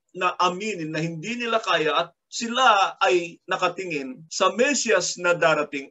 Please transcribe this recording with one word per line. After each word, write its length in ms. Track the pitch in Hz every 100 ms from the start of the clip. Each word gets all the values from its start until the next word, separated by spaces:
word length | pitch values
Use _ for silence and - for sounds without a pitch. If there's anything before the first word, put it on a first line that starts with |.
| _
na 240 | 175 185 -
aminin 560 | 180 180 214 185 156
na 80 | 156
hindi 320 | 165 165 190 240
nila 160 | 240 226
kaya 480 | 190 170 156 143 -
at 80 | _ _
sila 720 | - 233 240 262 202 170 -
ay 400 | 190 180 170 - -
nakatingin 800 | 170 180 175 185 151 131 131 -
sa 240 | - 190
Mesyas 640 | 196 277 277 226 190 170 -
na 160 | 175
darating, 560 | 170 160 151 147 139 139